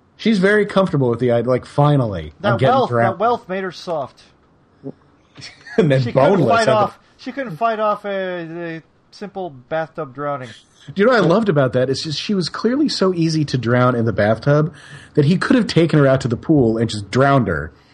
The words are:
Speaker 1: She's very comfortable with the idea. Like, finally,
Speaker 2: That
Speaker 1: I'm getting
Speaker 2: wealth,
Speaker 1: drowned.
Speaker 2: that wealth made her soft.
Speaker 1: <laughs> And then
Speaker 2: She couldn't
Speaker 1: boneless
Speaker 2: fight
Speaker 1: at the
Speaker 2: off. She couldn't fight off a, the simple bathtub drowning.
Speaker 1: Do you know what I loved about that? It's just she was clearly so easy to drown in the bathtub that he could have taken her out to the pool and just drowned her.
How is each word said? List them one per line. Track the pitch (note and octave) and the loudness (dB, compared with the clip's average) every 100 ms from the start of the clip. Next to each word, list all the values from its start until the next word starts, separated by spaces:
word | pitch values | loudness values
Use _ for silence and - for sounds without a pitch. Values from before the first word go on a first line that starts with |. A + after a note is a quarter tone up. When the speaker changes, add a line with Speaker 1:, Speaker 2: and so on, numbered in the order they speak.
| _ _ | _ _
Speaker 1:
She's | - G#3+ | 0 2
very | F#3+ G#3 | 2 2
comfortable | G#3 F#3+ F#3+ D3 B2 | 2 0 0 0 0
with | A#2 | 0
the | B2 | 0
idea. | A#2+ A#2 | 0 2
Like, | B2+ - | -2 -2
finally, | - C#3+ D3 A#2 F#2 D#2 - | 2 2 2 0 -4 -10 -6
Speaker 2:
That | G3+ | -2
Speaker 1:
I'm | A2+ | 2
getting | C3+ | 2
Speaker 2:
wealth, | C4 A3 | 2 2
Speaker 1:
drowned. | A#2+ A#2 | 0 0
Speaker 2:
that | F3+ | 0
wealth | A3 A#3 - | -2 -2 -4
made | F#3+ | -8
her | F#3+ | -8
soft. | D3+ - D#3+ B2 - - _ _ _ _ _ | -10 -8 -8 -8 -14 -20 _ _ _ _ _
Speaker 1:
<laughs> | C3+ - _ _ _ - - - - - | -18 -18 _ _ _ -20 -20 -20 -6 -2
And | E3 | 2
then | C3 | 2
Speaker 2:
She | A#2+ | 0
couldn't | - C#3+ | 2 2
Speaker 1:
boneless | G3 B2+ | 2 2
Speaker 2:
fight | A3+ | 2
Speaker 1:
at | A3 | 2
the | |
Speaker 2:
off. | G#3+ G3 - _ _ | 2 0 -4 _ _
She | - | -12
couldn't | C4 B3 D#3 | -10 -10 -4
fight | A3+ A3 | -4 -2
off | G#3+ G#3 | -2 -4
a, | G3+ G3 F#3 F3+ E3 | -6 -6 -6 -8 -10
the | E3+ E3+ D#3+ - _ _ | -10 -10 -12 -16 _ _
simple | - G3 G3 F3 | -18 -14 -12 -12
bathtub | C3 - D#3+ D#3+ - D3 | -14 -8 -6 -6 -8 -12
drowning. | B2+ D3 C#3 B2 G#2 _ _ - | -8 -8 -8 -10 -18 _ _ -10
Speaker 1:
Do | E3 | 0
you | G#3+ | 2
know | |
what | B3 | 4
I | E3 | 4
loved | E3+ A#2 | 2 2
about | D3 C3 | 2 2
that? | B2+ C3 | 0 0
It's | C3+ | -2
just | D#3+ D3 | -6 -8
she | - | -4
was | G3 D#3+ | -4 -4
clearly | - A3 C4 D4+ | -4 -2 0 -2
so | - F#3+ | 0 -2
easy | F3 E3 D#3 D3 | 0 0 0 -2
to | C3+ | -2
drown | A2+ B2 B2 A#2+ | 0 2 2 2
in | |
the | A2+ | -2
bathtub | G2+ G#2 A2+ C#3+ D3 D#3 - - - - | 0 0 0 0 2 0 -6 -20 -20 -4
that | - | 0
he | C#3+ F3+ | 2 2
could | - B3+ | 2 2
have | G#3 | 2
taken | - E3 D#3+ | 2 2 4
her | C3+ | 4
out | C3 | 2
to | B2 | 0
the | A#2 | -4
pool | - D3+ A#2 A2+ | 0 2 2 0
and | A#2 | -2
just | G#2+ G2+ | -4 -4
drowned | B2 C#3 C#3 G2 | 0 2 2 2
her. | D#2 D2 - _ | -4 -6 -14 _